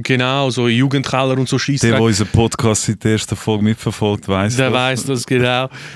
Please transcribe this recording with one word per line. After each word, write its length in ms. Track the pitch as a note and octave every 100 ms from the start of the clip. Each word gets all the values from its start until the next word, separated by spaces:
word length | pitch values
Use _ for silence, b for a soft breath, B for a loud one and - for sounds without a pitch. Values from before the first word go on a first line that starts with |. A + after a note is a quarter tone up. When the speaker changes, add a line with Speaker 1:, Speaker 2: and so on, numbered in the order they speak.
Speaker 1:
genau, 460 | A#2 B2+ B2+ C3+ C3+
so 160 | A#2+ A#2+
Jugendkeller 680 | A#2 C3+ C#3 B2+ C3 C3+ C3
und 120 | B2+
so 60 | C3
Speaker 2:
der, 20 |
Speaker 1:
Scheissdreck. 280 | - C#3 A#2
Speaker 2:
der 100 | A2+
unseren 260 | A2+ G2+ G#2
Podcast 560 | - A2+ - A2+ G#2+ -
seit 180 | G#2
der 100 | A2+
ersten 220 | A2 - G2
Folge 280 | - G#2+
mitverfolgt, 640 | G#2+ A2 - - G#2+ G#2 -
weiss 260 | G2 G2+ B2
Speaker 1:
Der 140 | C3
Speaker 2:
das. 40 | B2
Speaker 1:
weiss 260 | B2+ B2+ A#2+
das, 200 | C3 -
genau. 440 | B2+ B2 B2 C3 B B